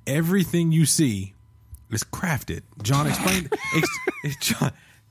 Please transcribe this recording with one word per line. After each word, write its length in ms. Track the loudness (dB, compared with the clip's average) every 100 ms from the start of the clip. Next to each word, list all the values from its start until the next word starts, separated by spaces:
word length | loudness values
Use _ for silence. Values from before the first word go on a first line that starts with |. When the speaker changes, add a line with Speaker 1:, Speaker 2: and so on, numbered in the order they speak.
| -4
Speaker 1:
everything 640 | -2 2 2 2 2 4
you 140 | 4 4
see 480 | 4 2 2 -4 -12 -20 -20 -20 -20 -8
is 140 | -6
crafted. 580 | -6 -6 -2 -2 -4 -8 -10 -6
John, 260 | 0 2 2
explain. 420 | 0 0 0 -2 -6
Speaker 2:
<laughs> 140 | -2 0
Speaker 1:
ex-, 640 | 0 -2 -6 -6 -6 -4
John, 320 | -4 0 -2 -2 -14 -20 _